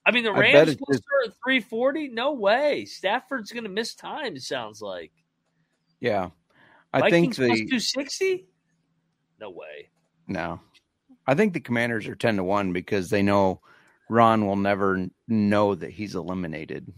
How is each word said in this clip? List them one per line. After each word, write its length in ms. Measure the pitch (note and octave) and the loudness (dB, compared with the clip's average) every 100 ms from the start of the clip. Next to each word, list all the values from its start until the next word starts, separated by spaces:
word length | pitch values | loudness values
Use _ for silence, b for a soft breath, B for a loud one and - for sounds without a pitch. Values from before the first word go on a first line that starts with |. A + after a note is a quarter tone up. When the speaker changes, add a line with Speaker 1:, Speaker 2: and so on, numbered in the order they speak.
Speaker 1:
I 60 | - | 0
mean, 140 | A#3+ | 2
the 60 | A3+ | 2
Speaker 2:
<laughs> 20 | |
I 20 | |
bet 200 | G3 A3 | 2 6
Speaker 1:
Rams 160 | C#4+ D#4 | 8 8
Speaker 2:
it 60 | - | 4
Speaker 1:
plus 200 | C4+ C4+ | -2 -2
Speaker 2:
is. 340 | - C#4 A3+ - | 0 0 0 -4
Speaker 1:
three 180 | B3+ C4 | 0 0
forty. 480 | G3 A3+ C4 D#4+ C#4+ | 0 -2 0 0 -6
No 240 | A3+ C4+ | -4 -4
way. 500 | C#4 G3 A#3+ D4 F3 | 0 2 4 2 -2
Stafford's 640 | G2 - F#3 A#3+ - C4+ G3+ | -6 -6 -2 -2 -4 -10 -8
gonna 200 | A#3 A3 | -10 -8
miss 240 | F#3+ A#3 | -6 -6
time. 420 | - - B3 C4 C#3 | -8 -12 -10 -8 -10
It 60 | |
sounds 400 | - C3+ A2 G#2+ | -8 -6 -8 -12
like. 300 | G#2 F2+ D#2 _ _ _ _ _ _ _ _ - | -10 -10 -12 _ _ _ _ _ _ _ _ -6
Speaker 2:
Yeah, 300 | G2 G2+ F2+ - _ b b b b | -2 -2 -4 -10 _ b b b b
I 80 | C3+ | 0
Speaker 1:
Vikings 380 | E3 E3+ E3+ A#2 | 4 4 2 2
Speaker 2:
think 120 | B2 | 2
the 60 | A2+ | 2
Speaker 1:
plus 100 | G#2+ | 0
two 100 | B3 | -2
sixty. 680 | - C4 C#4+ - F#4+ F#4 - _ _ _ _ _ _ _ _ - | -2 -4 -6 -4 -2 -2 -6 _ _ _ _ _ _ _ _ -18
No 100 | G#2+ | -16
way. 380 | D#2+ D#2 D2+ D2+ _ _ _ - | -16 -18 -18 -20 _ _ _ -10
Speaker 2:
No, 320 | F#2 E2+ E2+ _ _ _ _ _ _ - | -6 -6 -8 _ _ _ _ _ _ -2
I 80 | |
think 200 | C#3+ G#3+ | 2 2
the 60 | E3 | 0
Commanders 480 | B2 A#2 A#2+ A2+ G2+ | -4 -2 -2 -4 -6
are 60 | |
ten 220 | G#2 A#2+ G2+ | -4 -2 0
to 80 | |
one 300 | F2+ G2+ F#2+ | 0 0 0
because 340 | F2+ F2 G#2 E2+ | -2 -2 -2 0
they 140 | G#2 | 2
know 400 | G2+ G2+ F#2+ F2+ b b b b b | 2 4 2 0 b b b b b
Ron 360 | A2+ A2+ A2 G2+ | 6 6 6 2
will 100 | G2+ | 0
never 400 | G2 G2+ G2 F#2+ | 0 0 0 0
n-, 160 | F#2 - - | -4 -8 -2
know 460 | A2 G#2 G#2 G#2 | 2 4 4 2
that 180 | F2+ D#2+ | 0 -6
he's 220 | - G#2 | -10 -8
eliminated. 800 | F#2 E2 F#2 F2 D#2 D#2 C#2+ - | -8 -6 -6 -6 -8 -10 -12 -14